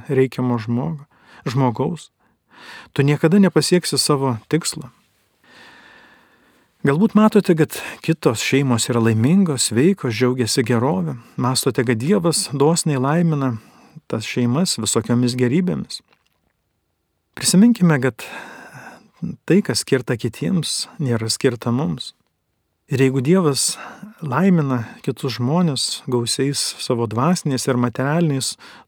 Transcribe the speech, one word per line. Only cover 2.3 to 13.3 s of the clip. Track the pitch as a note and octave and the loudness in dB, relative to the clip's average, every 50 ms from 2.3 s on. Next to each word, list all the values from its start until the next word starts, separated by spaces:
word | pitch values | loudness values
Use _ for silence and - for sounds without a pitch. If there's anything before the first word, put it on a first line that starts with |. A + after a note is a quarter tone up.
| _ _ _ _ _ - - - - - - - - | _ _ _ _ _ -20 -20 -20 -20 -20 -20 -6 -2
Tu | - C3+ | 0 2
niekada | C#3+ D3 - - D#3 F#3 G#3 | 2 2 2 2 4 6 6
nepasieksi | G3 F3 - D#3 D3 - F3+ F3+ - - - C3 | 6 6 4 2 2 4 2 2 2 0 -2 -2
savo | - - D3 C3+ C#3 C3+ A#2 G#2 - - | 0 0 0 0 0 -2 -2 -4 -4 -2
tikslo.“ | D3 E3 - - - D#3+ - - - _ _ _ _ _ _ _ _ _ _ _ _ - - - - - - - - - - - _ _ _ _ _ _ _ _ _ _ _ _ _ _ - | -2 -2 -2 -4 -8 -10 -12 -16 -20 _ _ _ _ _ _ _ _ _ _ _ _ -20 -20 -20 -20 -20 -20 -20 -20 -20 -20 -20 _ _ _ _ _ _ _ _ _ _ _ _ _ _ -2
Galbūt | C#3 C#3 E3 A3 G#3+ - | 0 2 2 2 2 4
matote, | G#3+ G#3+ G#3+ - G#3 - - E3+ | 4 4 6 4 4 4 4 2
kad | D#3+ - - - - - - - - - | 2 2 0 -2 -6 -12 -14 -14 -6 -4
kitos | - D#3+ - - D3 A2+ - - | -4 -2 0 0 0 0 0 0
šeimos | - C3 C#3 C#3+ C3 A#2+ A2 - - A#2+ | 0 2 2 2 2 2 0 0 0 0
yra | A#2 | 2
laimingos, | A2+ A2+ A2 A2 A2+ C#3+ F3+ G3+ G3 E3 C#3 A#2+ - - G#2 | 2 2 2 2 2 4 4 4 2 2 0 -2 -4 -2 2
sveikos, | A2+ D3 F#3+ G3 - - B2+ G#2+ | 2 4 4 2 0 -2 -4 -2
džiaugiasi | G#2+ B2+ B2 B2+ B2+ A#2 G#2+ - C#3 B2 | 0 0 0 2 0 -2 0 0 0 0
gerovę. | A2+ B2 A#2 A#2+ C#3 F3+ F#3+ F3 D#3 C3+ A#2+ - - _ | 2 2 2 2 0 0 -2 -4 -4 -6 -10 -14 -12 _
Mąstote, | - B2+ B2 C3 - - C3+ A#2 C#3 | -4 -2 -2 -2 0 -2 0 0 0
kad | A#2+ B2 A#2+ | 0 0 0
Dievas | A2 B2 D#3+ G#3 G3 E3 E3+ D3+ - - - C#3+ | 0 0 0 0 2 2 0 0 -2 -4 -4 -2
dosniai | C#3 C#3 D#3 E3+ - - D#3+ C#3+ B2+ | 2 2 2 2 2 0 -2 -2 0
laimina | B2+ C#3 D3+ F3 F3 E3 | 0 0 2 2 2 2